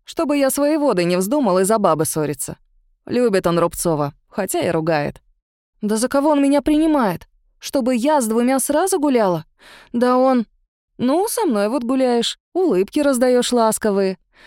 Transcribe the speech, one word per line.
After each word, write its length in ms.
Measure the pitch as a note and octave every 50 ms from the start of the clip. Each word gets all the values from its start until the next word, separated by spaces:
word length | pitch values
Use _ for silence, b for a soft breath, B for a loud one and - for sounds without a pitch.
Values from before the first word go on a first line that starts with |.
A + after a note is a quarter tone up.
| _
«Чтобы 340 | - - - E4 C4 D4
я 120 | C#4+ C#4 C4
с 80 | C4
воеводой 480 | C#4 C#4+ D4 D#4 D#4 C#4+ C#4 G#3 F3+ F3
не 120 | F3 F3+
вздумал 420 | F3+ F#3+ G3+ C4 D4+ C4+ G3+ F3+ F#3
из-за 180 | F#3+ F#3 A3+
бабы 280 | A3+ G3 F3 D#3 D3+ D#3
ссориться. 520 | - - D#3+ D3+ D3 D3 - - - D3+ _ _ _ _ _ _ _ _ _ -
Любит 400 | - - A#3+ B3 A#3 G3 F#3 -
он 120 | F3 E3+ E3+
Рубцова, 540 | E3 F3 - - - F3 D#3+ C#3+ D3 C#3+ - _ _
хотя 320 | _ - - F#3+ - - F4
и 80 | D4 F#3
ругает». 520 | E3 D#3+ D#3+ E3+ D#3+ D3 D3 - - - _ _ _ _ _ _ _ _ _ _ _ -
«Да 160 | - G#3 A3
за 100 | G#3+ A#3+
кого 220 | B3+ - C#4 C#4 D#4+
он 120 | D4+ C#4+
меня 200 | C#4 C#4 C#4+ C#4+
принимает? 640 | C#4 D#4 D4+ D4+ D#4+ D#4+ D4+ C#4+ A#3+ G3 E3 - - _ _ _ _ _ _ _
Чтобы 360 | - - - C#4+ A#3 B3 B3+
я 260 | A#3+ A3 D4 D#4 C#4+
с 60 | A#3+
двумя 320 | G#3+ A3 A#3 A#3+ B3 C4+ C4+
сразу 400 | - - C#4+ D4+ F4+ F#4+ F#4+ E4+
гуляла? 460 | C#4 D4 C4 A#3 G#3+ F#3 F3 D#3+ D#3 _ _ B B B B B B B B
Да 240 | A#3+ B3 B3 B3+
он...» 300 | B3+ C4 C4 C4 B3 G#3+ _ _ _ _ _ _ _ _ _ _
«Ну, 300 | - A#3 B3 D4 E4+ G4+
со 180 | A4+ - B4 A4
мной 220 | E4 A3+ G3+ G3+ G#3+
вот 140 | A#3+ D4 A#3+
гуляешь, 540 | A3+ C4+ C4 C4 B3 A#3+ A#3 A#3 - - _ _ _ -
улыбки 460 | F4 F#4+ D#4+ G3+ F3+ G3 - - D4+
раздаёшь 520 | D4 C#4+ C4+ A#3 B3+ B3+ B3 B3 A#3+ -
ласковые. 640 | B3 A#3+ A3+ A3 G#3 - - G#3+ G3 G3 G3 F#3+ F#3+ - _ _ B B B